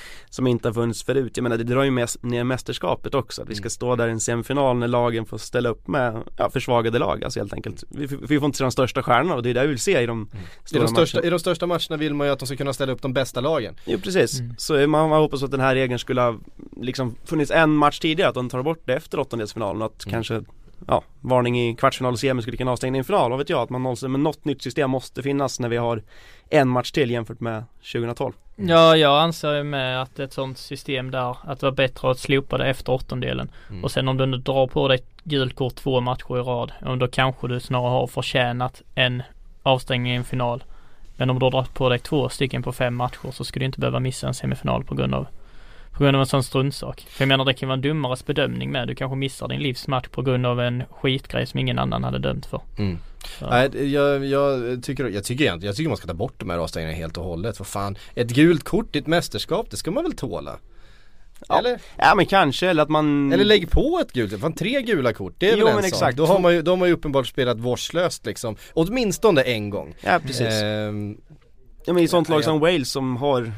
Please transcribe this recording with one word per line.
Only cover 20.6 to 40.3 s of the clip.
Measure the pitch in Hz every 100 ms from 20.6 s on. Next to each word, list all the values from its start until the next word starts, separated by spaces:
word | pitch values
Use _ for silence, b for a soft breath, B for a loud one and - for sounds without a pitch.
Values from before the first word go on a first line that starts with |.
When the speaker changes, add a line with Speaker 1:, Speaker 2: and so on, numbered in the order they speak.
| - - -
Speaker 1:
ja, | 165 - -
varning | 127 127 120 123 120
i | 110
kvartsfinal | 135 - 127
och | 117
semi | 139 127
skulle | 117 117
kunna | 131
avstänga | 120 131 135
i |
en |
final, | 131 196 127
vad | 131
vet | 143
jag, | 156
att | 113
man | 127
någonsin, | 131 120 135
men | 135
något | 151 143 151
nytt | 135
system | 131 139 135
måste | 131 - -
finnas | 131 139 135 -
när | 120
vi | 117
har | 120 117 B B B B B
en | 151 131
match | 127 120
till | - 127
jämfört | 120 110 113
med | 113 110 113 -
tjugohundratolv. | - 120 117 117 135 - - -
Speaker 3:
Ja, | 190 165 165 160
jag | 147 143
anser | 165 165 151
ju | 147
med | 147 143 131 127
att | 131 -
ett | 135
sånt | - 135 131
system | - 135 - 131 127
där, | 131 123 123
att | - 139
det | 139
var |
bättre | 135 131 - 131
att | 127
slopa | - 139 - 127
det | 131
efter | 131 -
åttondelen. | 127 - 127 127 127 127 B B
Speaker 2:
Mm. | 92
Speaker 3:
Och | 131
sen | - 131
om | 131
du | 135
nu | 127
drar | 131 135 127
på | - 139
dig | 127
ett | - -
gult | - 143 131 -
kort | 127 -
två | - 131
matcher | 123 131 - 123
i |
rad, | 127 120 120 -
ja, | - 127
då | 123
kanske | - 131 127 123
du | 123
snarare | - 123 123
har | 127 123
förtjänat | - 127 139 123 120 127 - - -
en | 127 123 - - - -
avstängning | - 127 - 127 123
i | 123
en |
final. | 120